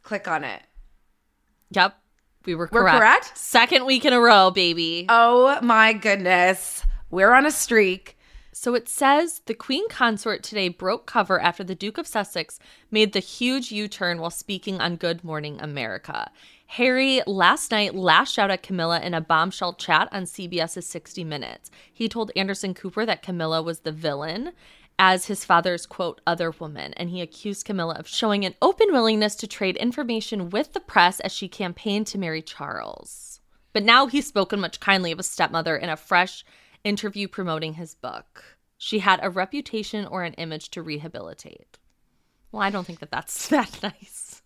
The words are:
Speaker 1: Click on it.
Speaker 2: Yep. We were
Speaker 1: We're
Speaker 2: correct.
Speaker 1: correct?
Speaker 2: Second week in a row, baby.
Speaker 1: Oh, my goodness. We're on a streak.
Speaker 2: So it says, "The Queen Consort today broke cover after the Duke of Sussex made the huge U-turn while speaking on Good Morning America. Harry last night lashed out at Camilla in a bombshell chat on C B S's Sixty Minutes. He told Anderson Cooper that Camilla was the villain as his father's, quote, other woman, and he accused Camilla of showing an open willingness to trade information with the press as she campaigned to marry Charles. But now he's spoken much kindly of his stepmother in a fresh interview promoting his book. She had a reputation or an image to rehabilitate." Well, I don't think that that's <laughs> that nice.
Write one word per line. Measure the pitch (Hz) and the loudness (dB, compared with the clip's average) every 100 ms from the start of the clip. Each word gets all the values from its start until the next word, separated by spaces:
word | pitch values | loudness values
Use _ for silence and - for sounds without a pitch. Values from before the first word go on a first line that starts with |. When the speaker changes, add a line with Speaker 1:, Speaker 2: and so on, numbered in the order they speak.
Speaker 1:
Click | - 202 190 | -8 -10 -4
on | 165 | -6
it. | 139 95 _ - - _ _ _ _ _ _ _ _ | -6 -12 _ -20 -20 _ _ _ _ _ _ _ _
Speaker 2:
Yep. | 185 190 _ _ _ _ _ | 2 2 _ _ _ _ _
We | - | -8
were | 165 170 | -6 0
Speaker 1:
We're | 233 | 4
Speaker 2:
correct. | 233 156 | 6 8
Speaker 1:
correct? | 220 330 - - | 8 6 2 -12
Speaker 2:
Second | - 247 240 294 254 | 2 4 6 4 4
week | 262 | 2
in | 294 | 4
a | 247 | 6
row, | 233 208 190 | 10 10 8
baby. | 185 175 170 165 170 185 | 4 0 0 -2 -4 2
Speaker 1:
Oh, | 233 233 247 254 285 | 6 6 6 6 4
my | 240 220 220 | 4 6 6
goodness. | 214 220 196 180 180 180 190 - - - - - | 4 0 2 4 6 4 2 -4 -2 -2 -2 -6
We're | 180 202 | 4 8
on | 254 | 8
a | 294 | 6
streak. | 294 - 226 190 190 - _ _ - - | -2 2 4 4 0 -10 _ _ -20 -20
Speaker 2:
So | - 247 | -8 -4
it | 240 240 | -4 -4
says, | - 269 285 330 - - | 0 4 4 2 -6 -10
"The | |
Queen | 226 - 269 453 | -10 -4 -4 -4
Consort | - 240 214 226 202 | -2 -2 0 -4 -6
today | - 214 185 | -6 -4 -4
broke | 175 185 214 - | -4 -4 -4 -2
cover | 240 190 185 | -2 0 2
after | 175 - | 2 -2
the | 185 | -10
Duke | 185 202 220 | -8 -8 -8
of | 320 | -6
Sussex | 220 196 175 160 - _ _ _ | -6 -6 -8 -10 -14 _ _ _
made | 214 214 | 2 2
the | 208 | 0
huge | - - 247 269 247 | -6 -4 -2 -2 -4
U-turn | 208 208 - 180 170 | -8 -8 -4 -4 -4
while | 165 | -6
speaking | - - 185 202 185 | -10 -8 -8 -6 -4
on | 170 170 | -4 -2
Good | 175 170 | -4 -4
Morning | 170 156 147 147 | -6 -8 -8 -10
America. | 151 143 113 92 - - - _ - _ _ | -10 -8 -8 -8 -10 -10 -10 _ -20 _ _
Harry | - 254 254 269 262 - | 0 0 2 2 0 -2
last | 190 175 285 - | 4 4 4 -2
night | 214 208 | -2 -2
lashed | 190 185 160 277 - | 0 4 4 4 0
out | 196 | 0
at | 185 | -2
Camilla | - 185 165 170 | -6 -4 -2 -2
in | - | -4
a | 165 | -6
bombshell | 160 160 175 - 180 | 0 0 0 -4 -8
chat | 170 - 160 190 | -8 0 0 0
on | 202 | -4
C | 180 - 180 | -10 -12 -8
B | 175 | -4
S's | 160 - - | -4 -6 -12
Sixty | 165 - - | -14 -14 -12
Minutes. | 160 147 69 - - _ _ | -10 -10 -10 -16 -20 _ _
He | _ 226 | _ -4
told | 233 220 | -4 -4
Anderson | 180 190 196 196 | -4 -4 -4 -6
Cooper | 180 190 208 | -8 -8 -4
that | 226 185 | -4 -4
Camilla | - 175 160 160 | -6 -4 -2 -2
was | 160 160 | -4 -8
the | 160 | -10
villain | 156 160 143 156 185 311 349 _ _ _ - | -6 -6 -6 -8 -8 -10 -14 _ _ _ 2
as | 190 185 - | 4 4 -2
his | 196 | -8
father's, | - 175 180 175 | 2 2 2 -6
quote, | - - 175 - - | -10 -8 -8 -4 -4
other | 170 165 | -2 -4
woman, | 156 156 143 69 | -6 -14 -12 -14
and | - 175 | -10 -8
he | 180 | -8
accused | 165 - 208 196 - | -10 -10 -10 -10 -8
Camilla | 190 165 160 | -6 -4 -8
of | 170 | -8
showing | - 220 202 190 | -2 0 0 -2
an | - | 2
open | 359 381 440 | 0 4 4
willingness | 285 226 214 214 - | 4 2 2 0 -4
to | 208 | -12
trade | - 190 180 | -4 -4 -2
information | 240 240 247 226 - 214 175 | -4 -4 -4 -6 -6 -8 -4
with | 202 302 | -4 -4
the | 381 | -8
press | - 214 175 190 | 0 4 4 2
as | - | -10
she | - 185 | -10 -12
campaigned | - 185 175 214 202 214 | -8 -8 -6 -4 -4 -4
to | 208 | -6
marry | 175 160 | -6 -6
Charles. | 156 - 139 69 52 - - - - - _ _ _ | -10 -14 -12 -10 -12 -16 -20 -20 -20 -20 _ _ _
But | - | 0
now | 202 247 277 | 4 6 4
he's | 277 - | -2 -2
spoken | 208 190 202 | -2 -2 -2
much | 175 - | -6 -4
kindly | - 196 175 | 0 0 0
of | 160 | -6
his | 180 | -8
stepmother | - 165 165 160 156 | -2 -2 0 -2 -4
in | 175 | -4
a | 156 | -8
fresh | - 180 185 - _ _ _ _ | 0 2 2 -4 _ _ _ _
interview | 208 202 214 202 196 | -6 -4 -6 -8 -10
promoting | - 180 160 160 | -8 -6 -6 -8
his | 156 165 | -10 -16
book. | - 123 - _ - - _ _ _ | -14 -14 -14 _ -20 -20 _ _ _
She | - 214 | -6 -2
had | 196 185 | 2 2
a | 190 | 0
reputation | 180 190 285 285 220 208 214 196 | -4 -4 -6 -8 -10 -8 -8 -8
or | 190 | -8
an | 170 | -8
image | - 165 156 - | -8 -10 -10 -12
to | - | -14
rehabilitate." | 165 147 160 - 85 - - - _ _ _ _ _ _ _ _ _ | -10 -10 -10 -14 -14 -16 -20 -20 _ _ _ _ _ _ _ _ _
Well, | 220 | -6
I | 196 | -4
don't | 196 175 | -4 -10
think | 170 | -16
that | - | -10
that's | 123 - - - | -10 -8 -12 0
<laughs> | |
that | 277 220 - | 0 0 -8
nice. | 208 - - - - - | -12 -12 -20 -20 -20 -20